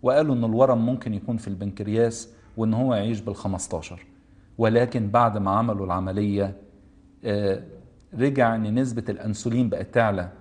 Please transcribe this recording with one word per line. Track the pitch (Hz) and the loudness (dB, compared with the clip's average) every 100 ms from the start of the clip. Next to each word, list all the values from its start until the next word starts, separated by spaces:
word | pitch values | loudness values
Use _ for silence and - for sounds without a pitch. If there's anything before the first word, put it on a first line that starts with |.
وقالوا | 123 139 156 123 | 4 4 4 2
إن | |
الورم | 113 110 131 117 117 | 0 4 4 4 2
ممكن | 127 - | -2 -4
يكون | 104 - 117 | -6 -4 -6
في | 104 | -6
البنكرياس | 95 98 90 104 110 117 117 - - - - | -6 -6 -6 -2 2 2 0 -14 -20 -16 -4
وإن | 110 | 0
هو | 110 131 | 2 2
يعيش | 113 104 113 | 0 0 -4
بالخمستاشر. | 101 98 101 92 - 85 80 87 - _ _ - - - | -6 -6 -6 -6 -6 -8 -8 -16 -20 _ _ -20 -20 0
ولكن | 113 117 120 127 104 | 4 4 2 0 2
بعد | 113 120 104 | 4 4 2
ما | 98 | 0
عملوا | 101 117 101 95 | 2 0 -2 -2
العملية، | 90 95 95 104 101 98 98 - - - _ - _ - | -2 -2 -2 0 0 -2 -4 -20 -20 -20 _ -20 _ -4
آه، | 104 101 95 - - - _ _ | -2 0 -2 -6 -20 -20 _ _
رجع | - 135 135 117 113 | -2 0 2 2 2
إن | 110 113 | 0 0
نسبة | 131 117 - | 0 -4 -6
الأنسولين | 101 110 101 120 117 120 | -6 -4 -4 -2 0 0
بقت | - 95 | -2 -2
تعلى | 120 113 98 87 - | 2 2 0 -4 -10